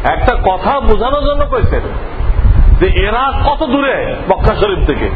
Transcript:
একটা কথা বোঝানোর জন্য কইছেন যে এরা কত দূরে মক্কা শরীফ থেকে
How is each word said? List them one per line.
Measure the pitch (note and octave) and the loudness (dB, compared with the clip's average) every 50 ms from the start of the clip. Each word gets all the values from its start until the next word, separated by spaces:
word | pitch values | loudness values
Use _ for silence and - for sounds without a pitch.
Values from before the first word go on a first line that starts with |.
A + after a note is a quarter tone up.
| - | -2
একটা | B2+ D#3 - - B3+ A#3+ G#3+ - | -4 -4 -2 -2 -2 0 0 0
কথা | F#3+ F#3 F#3 - G#3 C4+ C#4 | 0 -2 0 -2 -2 -2 0
বোঝানোর | B3 A3+ A3 G3+ G#3 B3+ C#4 D4 C#4 | 2 2 2 2 2 -2 -2 -2 -2
জন্য | C#4 C#4+ C#4 - | -2 0 0 -2
কইছেন | - C4+ A#3+ - - - B2 - - - - - - - - - - - - - - - - - - - - | -2 0 0 0 0 0 -2 -4 -4 -8 -8 -8 -8 -6 -4 -2 0 0 2 4 4 6 6 6 6 6 4
যে | F3 F#3+ | 4 2
এরা | F3+ E3+ F#3 G#3 G#3+ A#3+ C4 C#4 C4 - - | 2 2 0 0 0 -2 -2 -2 -2 -2 0
কত | - D4 C#4 D#4+ | 0 0 -2 -2
দূরে | C#4+ A#3+ C#4+ C#4 C4+ A3+ D#3+ B2 - - - - F#3 | -2 0 0 0 0 -2 -2 -4 -6 -6 -8 -2 -2
মক্কা | F#3 F3 - A3+ G#3+ | -2 0 2 0 0
শরীফ | - F#3+ G#3 F#3+ E3 - - | 0 0 -2 0 0 0 0
থেকে | C#3+ - - F#2+ - | 0 -2 -2 -4 -4